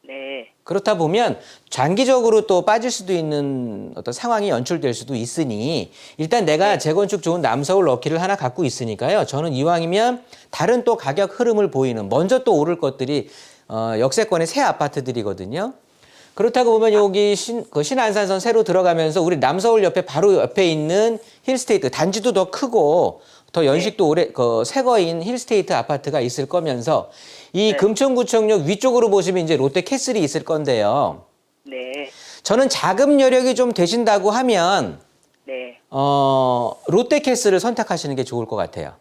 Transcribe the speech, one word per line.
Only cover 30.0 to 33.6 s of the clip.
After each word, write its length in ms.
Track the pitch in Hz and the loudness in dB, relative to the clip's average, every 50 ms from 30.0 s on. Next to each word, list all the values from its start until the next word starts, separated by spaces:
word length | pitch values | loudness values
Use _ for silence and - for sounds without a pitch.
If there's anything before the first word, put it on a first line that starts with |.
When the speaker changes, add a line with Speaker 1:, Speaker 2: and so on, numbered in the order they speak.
| - 262 247 214 | -2 -2 0 0
Speaker 2:
있을 220 | 160 143 - 156 139 | -2 0 -2 -6 -4
건데요. 800 | - 160 156 151 139 127 110 104 101 117 143 131 87 73 - - _ _ _ _ _ _ _ _ | -2 -4 -2 0 0 0 2 2 2 2 2 0 -2 -4 -8 -18 _ _ _ _ _ _ _ _
Speaker 1:
네. 480 | 143 131 - 247 - - 147 285 - - - - - - - _ | -16 -14 -12 -12 -10 -10 -12 -12 -14 -16 -20 -20 -20 -20 -12 _
Speaker 2:
저는 260 | - 202 240 269 262 | 0 2 2 2 2
자금 500 | - - - 170 190 202 277 285 294 277 | 0 0 0 0 2 2 4 4 6 6
여력이 360 | 269 254 254 254 247 262 240 | 6 4 4 4 2 2 2
좀 180 | - | 2